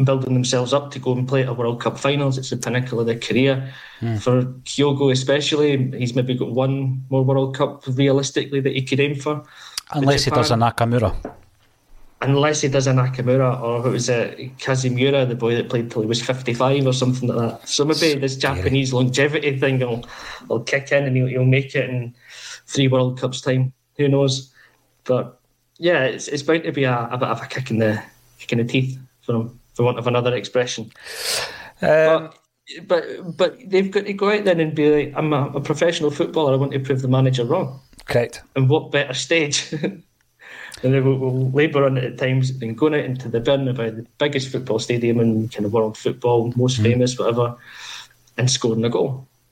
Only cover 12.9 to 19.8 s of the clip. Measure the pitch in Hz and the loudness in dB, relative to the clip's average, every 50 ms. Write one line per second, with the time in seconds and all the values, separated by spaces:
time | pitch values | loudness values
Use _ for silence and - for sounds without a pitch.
12.9 | 127 127 123 127 - - 127 123 127 135 131 127 120 127 113 117 117 120 120 127 | 2 2 2 0 0 -2 0 2 4 4 4 2 0 0 -2 -2 -2 0 0 0
13.9 | 101 - - 127 123 117 104 - - - 127 131 - - - - 131 127 131 127 | 0 0 0 0 0 0 0 -2 -6 -10 -12 -12 -12 -8 -4 -2 0 0 0 0
14.9 | 120 123 131 139 139 139 127 120 120 120 120 113 117 120 - - - 120 117 117 | 0 2 2 4 4 2 2 0 0 0 0 0 0 0 0 -2 -2 -2 -2 -2
15.9 | - 120 107 110 117 117 - - 127 131 - 123 117 120 131 131 139 143 135 131 | -2 -2 -2 0 -2 -2 -2 -2 -4 -4 -4 -4 -2 0 2 2 2 4 2 2
16.9 | 127 - 127 127 127 - 123 120 - - 117 113 - - - - - - 143 151 | 2 2 2 0 0 0 0 -2 0 0 0 -2 -4 -6 -8 -4 -2 0 2 2
17.9 | 156 151 170 160 147 135 131 135 131 131 - 139 143 - 90 147 131 135 135 127 | 2 2 2 2 2 2 -2 -4 -2 -2 -2 -2 0 0 0 0 2 2 0 2
18.9 | 131 123 131 123 127 135 139 151 147 165 147 147 135 135 147 139 131 131 | 2 2 2 2 2 2 2 2 2 0 -2 -2 -2 0 0 0 0 0